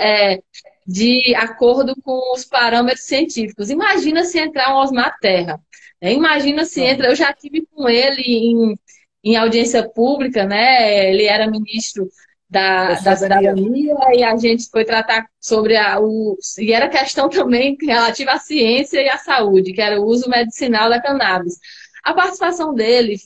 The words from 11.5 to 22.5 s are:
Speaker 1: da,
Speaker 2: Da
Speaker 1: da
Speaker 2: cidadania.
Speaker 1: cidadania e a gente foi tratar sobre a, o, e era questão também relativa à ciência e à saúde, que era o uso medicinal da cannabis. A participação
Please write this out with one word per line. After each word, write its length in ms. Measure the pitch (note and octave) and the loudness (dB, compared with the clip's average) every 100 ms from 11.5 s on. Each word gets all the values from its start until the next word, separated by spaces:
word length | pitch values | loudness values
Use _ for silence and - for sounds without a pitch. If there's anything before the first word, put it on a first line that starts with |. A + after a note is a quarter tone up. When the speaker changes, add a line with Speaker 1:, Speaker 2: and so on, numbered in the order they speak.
| A3 G#3+ A3 - G#3 F#3+ _ _ _ _ | -4 -6 -8 -8 -8 -10 _ _ _ _
Speaker 1:
da, 460 | F#3+ F#3+ F#3 F#3 | 0 2 2 0
Speaker 2:
Da 60 | F3 | 0
Speaker 1:
da 160 | F#3+ F#3+ | 0 0
Speaker 2:
cidadania. 400 | F#3+ G3 G3 F#3+ | 2 2 2 0
Speaker 1:
cidadania 400 | G3+ C4+ D4 C#4+ C4 | -2 -2 -2 2 4
e 80 | B3 | 4
a 140 | A3+ A#3 | 2 2
gente 340 | A#3 A#3 - | 0 0 -2
foi 140 | A3 | -2
tratar 420 | A3 A3+ A3 A3+ A3+ _ | 0 0 0 -2 -4 _
sobre 360 | - A3 G#3+ A3 | -2 0 2 2
a, 220 | G#3 G3 | 2 0
o, 380 | A3 A3 G#3+ F#3+ - - | 0 -2 -4 -6 -8 -6
e 120 | G#3+ | -2
era 160 | A3+ C#4 | 0 0
questão 400 | D4+ C4+ - C4+ | 0 -2 0 0
também 480 | F#4+ B3+ A#3+ C4+ C#4 | 0 0 2 0 -2
relativa 480 | D4+ A#3 A#3 A3+ C4 | -2 0 0 -2 -2
à 80 | C4+ | -4
ciência 640 | - D4+ A3+ B3+ C#4 D4+ | -2 0 2 2 0 0
e 60 | C4+ | 0
à 100 | C4+ | -2
saúde, 540 | - C4+ G#3 F#3+ F#3+ | -2 0 4 2 2
que 100 | F#3 | -2
era 180 | G#3 G#3 | -2 0
o 40 | |
uso 260 | G#3 A#3+ B3+ | 0 0 0
medicinal 580 | A#3+ A#3 - C4 A3 A3+ | -2 -2 -4 -2 0 2
da 120 | A#3 | 0
cannabis. 580 | C#4 C#4 G#3 F#3 F3 F3 - - - - | 0 -2 0 -2 -4 -10 -16 -20 -20 -10
A 100 | - | -4
participação 580 | E4 F#4 F#4 F4 | 0 0 0 -4